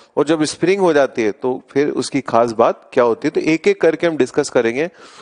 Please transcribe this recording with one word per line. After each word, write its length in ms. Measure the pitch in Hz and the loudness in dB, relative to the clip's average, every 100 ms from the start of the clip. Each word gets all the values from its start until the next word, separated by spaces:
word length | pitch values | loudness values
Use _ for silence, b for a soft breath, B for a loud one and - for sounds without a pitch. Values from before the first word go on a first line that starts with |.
| B - | B -4
और 80 | 147 | 0
जब 160 | 160 | 0
स्प्रिंग 360 | 151 - 175 196 | -2 -2 -2 0
हो 120 | 185 | 2
जाती 300 | 147 131 127 | 2 0 0
है 100 | 110 | -4
तो 300 | 95 127 131 - | -2 -6 -6 -6
फिर 180 | 139 147 | -4 -2
उसकी 280 | 135 123 139 | -4 -4 -6
खास 300 | - 117 120 | -2 0 0
बात 360 | 110 123 - - | 2 0 0 -4
क्या 120 | - | 0
होती 240 | 120 110 143 | 0 0 -4
है। 40 | |
तो 80 | - | -2
एक 240 | - 160 202 | -2 0 0
एक 120 | 196 | 2
करके 260 | 165 160 170 | 0 0 -2
हम 100 | 156 | 0
डिस्कस 340 | 127 - 143 | -2 -2 0
करेंगे 380 | 131 113 120 165 B B B | 0 0 -2 -6 B B B